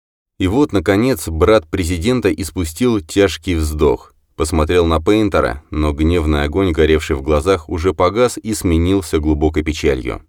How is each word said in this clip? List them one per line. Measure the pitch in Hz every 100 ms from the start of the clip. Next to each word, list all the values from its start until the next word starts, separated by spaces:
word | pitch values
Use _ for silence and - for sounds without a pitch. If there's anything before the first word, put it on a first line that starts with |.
| _ _ _ -
И | 92
вот, | 120 147
наконец, | 98 92 98 127 123 -
брат | 80 90 110 -
президента | 87 82 87 107 127 98
испустил | 82 90 92 82 - 123 107
тяжкий | 82 98 98 - - 82
вздох, | 76 76 73 62 - _ _ -
посмотрел | 76 82 78 90 82
на | 80
Пейнтера, | 82 107 104 87 64 64 -
но | 76 76
гневный | 71 78 87 78 73
огонь, | 76 85 95
горевший | 80 78 78 - 69
в |
глазах, | 69 73 85 92 -
уже | 90 92
погас | 87 90 104 123 -
и | 110
сменился | 104 92 80 87 98 - 80
глубокой | 76 73 76 78
печалью. | 78 78 73 65 60 50